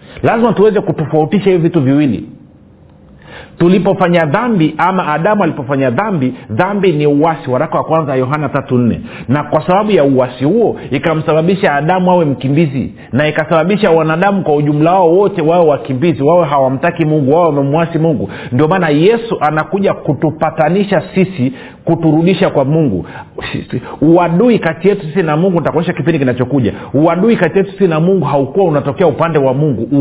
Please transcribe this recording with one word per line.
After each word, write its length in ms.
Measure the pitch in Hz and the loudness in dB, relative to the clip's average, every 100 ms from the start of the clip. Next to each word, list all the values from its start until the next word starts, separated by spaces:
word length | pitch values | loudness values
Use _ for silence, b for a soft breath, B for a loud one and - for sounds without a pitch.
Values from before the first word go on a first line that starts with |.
| B B | B B
Lazima 300 | 143 226 233 | -2 2 2
tuweze 280 | 180 - 202 | 2 2 2
kutofautisha 680 | - 160 147 156 151 202 190 | -2 -4 -2 0 0 0 2
hivi 80 | 180 | 2
vitu 180 | 165 175 | 2 0
viwili. 480 | 131 139 147 95 - - - - - - - - - - B B B - | 2 2 0 -2 -8 -16 -20 -20 -20 -20 -20 -20 -20 -20 B B B -2
Tulipofanya 680 | 170 190 185 185 180 175 160 | 2 2 2 0 2 2 2
dhambi, 500 | 196 247 214 156 156 | 0 0 0 0 0
ama 300 | 170 190 147 | 0 0 -2
Adamu 360 | 151 190 214 | -2 0 0
alipofanya 460 | 170 139 127 139 131 | 0 -2 -4 -2 0
dhambi, 440 | 117 214 180 127 127 - | 0 -2 -2 -2 -4 -6
dhambi 420 | 117 185 202 190 | -2 -2 0 0
ni 160 | 147 147 | 2 2
uasi, 420 | 147 160 160 - | 2 2 0 -2
waraka 280 | 127 160 160 | -2 -2 -2
wa 60 | |
kwanza 320 | 131 160 147 131 | 0 -2 0 -2
Yohana 340 | 127 151 143 | -2 -2 -2
tatu 280 | 143 - 123 | -4 -2 0
nne. 240 | 120 82 B B - | 0 -2 B B -2
Na 160 | 143 | -2
kwa 240 | 147 160 151 | 0 -2 0
sababu 240 | 185 214 | 0 2
ya 120 | 190 | 2
uasi 420 | 139 131 123 - 139 | 4 2 0 -2 0
huo, 300 | 214 196 B B | 2 0 B B
ikamsababisha 840 | 139 165 160 160 156 165 196 185 143 | -4 -2 -2 0 0 2 2 0 0
Adamu 360 | 156 185 180 | 0 0 2
awe 140 | 180 156 | 2 2
mkimbizi, 680 | 127 131 139 156 131 80 B B | 0 0 0 0 -2 -6 B B
na 160 | 120 151 | -2 0
ikasababisha 640 | 151 156 165 160 208 208 | -2 0 0 0 0 2
wanadamu 520 | 160 156 160 196 196 | 2 2 0 0 0
kwa 120 | 165 147 | 0 0
ujumla 360 | 147 147 160 | 0 2 2
wao 220 | 190 170 | 4 4
wote 280 | 175 202 202 | 4 2 0
wawe 240 | 156 175 165 | 0 2 2
wakimbizi, 580 | 139 - 127 170 131 | 2 -2 -2 0 0
wawe 220 | 139 175 160 | 2 2 2
hawamtaki 600 | 143 131 131 170 170 156 | 2 0 0 -2 -2 0
Mungu, 280 | 156 131 | 0 2
wawe 120 | 156 170 | 2 2
wamemwasi 540 | 143 139 151 165 160 | 0 0 0 -2 0
Mungu. 300 | 160 123 98 B B | 0 -2 -4 B B
Ndio 160 | 123 156 | 0 2
maana 220 | 185 165 | 2 2
Yesu 480 | 147 180 233 226 160 | 2 4 2 -2 -2
anakuja 520 | 147 156 156 196 190 | -2 -2 -2 -2 -2
kutupatanisha 1120 | - - 135 160 - 160 151 156 185 202 190 - 185 | -2 -2 -2 -2 -2 -2 0 0 0 0 -2 -2 0
sisi, 380 | 185 185 127 B B B - | -2 0 -4 B B B -2
kuturudisha 640 | 165 160 151 170 190 185 | 0 2 2 2 2 0
kwa 160 | 156 131 | 0 0
Mungu. 400 | 156 151 92 B B - - - - - - B - | 0 0 -2 B B -18 -14 -10 -10 -8 -10 B -2
Uadui 580 | 151 170 170 170 247 214 | 2 4 2 2 2 2
kati 280 | 165 160 190 | 0 -2 0
yetu 180 | 190 156 | 0 -2
sisi 180 | 170 | -4
na 140 | 165 151 | -2 0
Mungu, 200 | 190 170 | 0 0
nitakuonyesha 340 | 139 135 175 | 0 -2 -2
kipindi 260 | 170 143 160 | -2 -2 0
kinachokuja. 540 | 131 123 123 143 107 87 B | 0 0 0 0 0 -4 B
Uadui 420 | 135 165 170 220 214 | 0 2 2 2 2
kati 220 | 175 196 | 2 0
yetu 140 | 196 | -2
sisi 160 | - 196 | 0 0
na 120 | 156 | 2
Mungu 260 | 170 190 135 | 2 0 0
haukuwa 400 | 143 131 190 190 | 0 0 0 0
unatokea 420 | 147 143 135 175 | 0 -2 0 0
upande 320 | 120 165 156 | 0 0 0
wa 140 | 135 | 0
Mungu. 340 | 131 156 113 113 139 | 0 0 -2 0 2